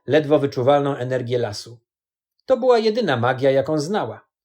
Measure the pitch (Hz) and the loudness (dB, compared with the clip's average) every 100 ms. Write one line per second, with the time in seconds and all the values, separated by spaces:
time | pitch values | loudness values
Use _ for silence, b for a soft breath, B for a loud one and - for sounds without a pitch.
0 | - 147 143 151 139 139 123 143 143 139 | 0 0 4 2 0 0 2 2 0 -4
1 | 127 127 120 123 110 101 117 120 _ _ | -4 -4 -2 -4 -4 -8 -16 -20 _ _
2 | _ _ _ _ _ 254 254 233 220 220 | _ _ _ _ _ 0 4 4 2 0
3 | 196 127 120 127 135 135 135 156 147 208 | -2 0 0 0 2 2 0 -4 -2 -4
4 | 123 107 _ _ | -6 -10 _ _